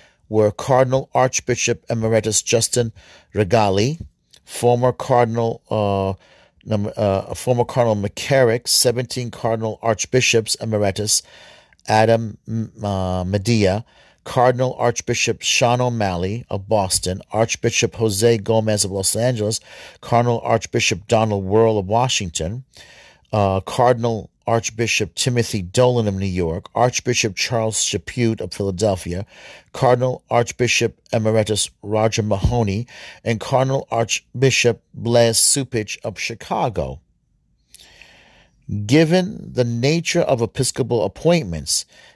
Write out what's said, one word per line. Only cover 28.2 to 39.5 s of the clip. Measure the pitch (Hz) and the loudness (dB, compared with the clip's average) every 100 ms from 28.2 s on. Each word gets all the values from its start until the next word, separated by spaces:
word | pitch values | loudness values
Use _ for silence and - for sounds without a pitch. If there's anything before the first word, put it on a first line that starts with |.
| 117 113 | 0 0
of | 90 | -6
Philadelphia, | - 101 90 107 92 - 87 104 - - - _ | -4 -4 0 0 0 -4 -8 -10 -16 -20 -20 _
Cardinal | - 127 123 127 127 _ | 0 4 4 2 -4 _
Archbishop | 120 117 - 120 - 117 - _ | 0 0 -2 0 2 0 -4 _
Emeritus | 117 110 110 104 104 - - | -2 2 0 0 -2 -4 -8
Roger | 101 107 110 107 | -4 0 2 0
Mahony, | 107 98 - 120 107 98 123 - - - | -2 0 0 0 0 -2 -6 -14 -20 -10
and | 117 110 | -4 -4
Cardinal | - 127 131 135 - | 0 0 0 -2 -2
Archbishop | 117 113 - - 123 135 - 120 113 _ | -2 -2 -4 -8 0 2 4 2 0 _
Blaise | - 107 120 117 113 | -8 2 4 4 4
Cupich | - 143 127 117 107 - | 2 0 -2 -4 -6 -8
of | 117 92 | -10 -8
Chicago. | - 113 - 185 147 90 67 67 _ _ _ _ _ _ _ - - - - - _ _ _ _ - 101 104 | -10 -10 -6 -2 -2 -2 -6 -8 _ _ _ _ _ _ _ -20 -20 -20 -20 -20 _ _ _ _ -10 -8 2
Given | 143 160 180 180 - - | 4 4 4 0 -6 -8